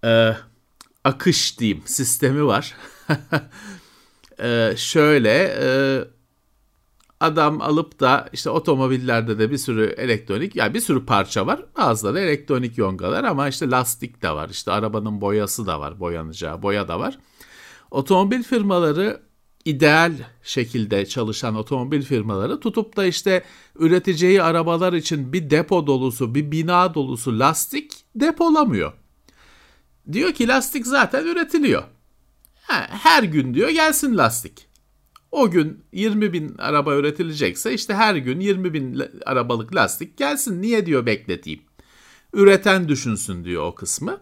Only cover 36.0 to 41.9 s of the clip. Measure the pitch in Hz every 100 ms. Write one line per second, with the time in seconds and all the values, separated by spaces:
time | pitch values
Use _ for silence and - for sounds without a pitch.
36 | 214 208 208 170 151 - 120 147 143 143
37 | 143 147 170 151 107 90 220 247 - 202
38 | 220 180 127 139 196 190 180 156 131 127
39 | 139 - - 131 120 120 110 - 104 -
40 | 170 - 277 285 254 180 202 226 175 139
41 | 120 107 - 87 - 76 _ _ _